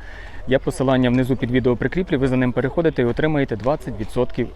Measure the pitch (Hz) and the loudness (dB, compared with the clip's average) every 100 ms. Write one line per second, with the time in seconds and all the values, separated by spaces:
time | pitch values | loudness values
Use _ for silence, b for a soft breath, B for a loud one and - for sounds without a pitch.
0 | B B B B B 131 151 135 135 127 | B B B B B 0 0 0 2 4
1 | 123 127 127 131 120 127 123 117 131 170 | 4 4 2 0 0 2 2 2 0 -2
2 | 190 143 131 127 123 123 131 - 160 135 | 0 0 2 2 0 0 -2 0 0 2
3 | 120 120 156 147 135 107 113 156 147 104 | 0 2 0 0 0 -2 -2 -2 -4 -6
4 | 104 123 123 - 113 | -4 -2 -2 -2 -4